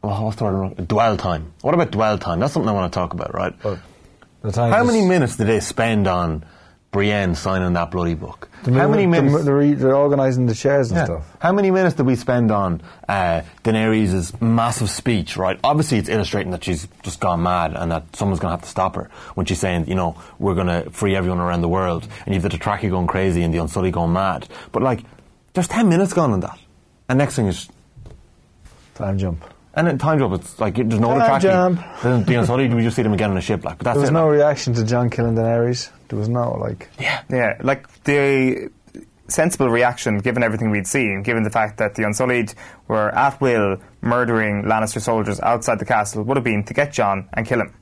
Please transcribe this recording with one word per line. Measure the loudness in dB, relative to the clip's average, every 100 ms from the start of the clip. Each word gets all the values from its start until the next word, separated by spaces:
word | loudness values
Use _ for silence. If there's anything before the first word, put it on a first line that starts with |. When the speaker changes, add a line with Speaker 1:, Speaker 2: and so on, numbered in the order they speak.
Speaker 1:
oh, | -4 -2 -4
what's | -2
the |
word? | -2 0 -4 -6 -2
Dwell | 2 2 2
time. | -2 -4 -6 -6
What | 0
about | 0 0
dwell | 0 0 0
time? | -2 -2
That's | -2
something | 0 -2
I |
wanna | 0 -2
talk | -2 -4
about, | -4 -8
right? | -4 -6 -4
Speaker 2:
What? | -8 -8 -12 -20 -20 _ -20 _
The | -6
time | 0 2
Speaker 1:
How | 4
Speaker 2:
is | 4
Speaker 1:
many | 4 4
minutes | 4 2 0
did | 2
they | 2
spend | 0 -2 0 2 2
on | 0 0 -4 -8 -20 -20 _ _
Brienne | -2 0 0 0 -2
signing | -2 -2 0
that | 0 -2
bloody | -2 -2
book? | -4 -8 -16 -20 -8
Speaker 2:
The | 0
Speaker 1:
How | 2 4
many | 4 4
Speaker 2:
movement, | 4 4
the |
Speaker 1:
minutes? |
Speaker 2:
mo-, | 2
the | 2
re-, | 4 4
the | 4 4
organising | 4 4 2 2 2 0
the | 0
chairs | 2 2 2
and | 0
Speaker 1:
Yeah. |
Speaker 2:
stuff. | -2 -4 -10 -4
Speaker 1:
How | 0
many | 2 2
minutes | 4 2 2
did |
we | 0 0
spend | 0 2 2
on, | 2 0 -4 -8 -20 -4
uh, | 0 2 0 -4 -6
Daenerys' | -2 0 2 2 2 0 -2 -2
massive | 0 2 2 0 -4
speech, | -2 -2 -2 -2 -2
right? | -2 0
Obviously, | 0 2 2 0
it's | 0
illustrating | -2 -2 -4 -4
that | -6
she's | -4 -6 -6 -14
just | -14 -4
gone | -2 0
mad | 0 0 0
and | -4 -4
that | -4 -6 -4
someone's | -2 -2
gonna | -2
have | -6
to | -6
stop | -2 -2 -2
her | -12 -16 -12
when | -6 -4
she's | -2
saying, | 0 -2 -2
you |
know, | -2 -2 -6 -18 -4
"We're | -2 0
gonna | 0 -2 -4
free | -4 0 0
everyone | 0 0
around | 0 0
the | 0
world," | 0 0 -2 -6 -14 -4
and |
you've | -2
the | -2
Dothraki | -2 -4 -2 -2
going | -2 0
crazy | 0 0 2
and | 0
the | 0
Unsullied | -2 -2 -2
going | 0 0
mad. | 0 0 -4 -10 -20 -6
But, | -2
like, | 0 -2 -6 -20 -20 _ _
there's | -4 -2
ten | 2 4
minutes | 4 2
gone | 2 2
on | 0
that. | -4 -10 _ _ _ _ _
And | 0
next | 0 0
thing | -2
is | -2 -8 -20 _ -20 -20 -20 -20 _ _ _ -20 -20 -20
Speaker 2:
Time | -8 -4 -2
jump. | -2 -4 -10 -20 _
Speaker 1:
And | -2 0
then | 0
time | 0 2
jump, | 2
it's | -2 -6 -4
like, | -2
there's | 0 0 2
no | 2 4
Speaker 2:
Time |
Speaker 1:
Dothraki. | 4 4
Speaker 2:
jump. | 4 4 2 0 -4 -4
Speaker 1:
Then | 0 2
the | 2
Unsullied, | 2 2 2 2
we | 2
just | 2 2
see |
them | 0
again | 2 0
on | 0
a |
ship, | -2 -4
like, | -4 -4
but |
that's | -2
Speaker 2:
There | 0
was | 2
Speaker 1:
it, |
Speaker 2:
no | 4 4
Speaker 1:
like. |
Speaker 2:
reaction | 4 4 2 -2
to | 0
Jon | 2 2 0
killing | 0 0 2
Daenerys. | 2 2 2 -2 -6 -18 -8
There | -4
was | -2
no, | -2 -2 -4
like | -6 -8 -14 -8
Speaker 1:
Yeah. | -6 -6 -4
Speaker 3:
Yeah, | 0 0 0
like, | -2 -2 -6 -10
the | 0 2 4 2 2 0 -6 _ _ -20 -20 _ -6
sensible | 0 0 2 2
reaction, | 4 2 0 -2 0
given | 0 0
everything | 0 0 0
we'd | -2 0
seen, | -2 0 -2
given | -2 0
the | 0
fact | 0 -2 -2
that | -4
the | 0
Unsullied | -2 0 0 0 -2 -8 -20 -20 _
were | 0 0
at | 2 0 2
will | 0 2 2 -2 -8 -6
murdering | 0 2 2 2 0 -2
Lannister | 0 0 0 -4
soldiers | -2 -2 -2 -2
outside | 0 0 0 -2
the |
castle, | 0 0 0 -4
would | -2 -2
have |
been | 0 -2
to | -2
get | -2 -2
Jon | 0 0 0 -4
and | -8 -2
kill | -2
him. | -2 -8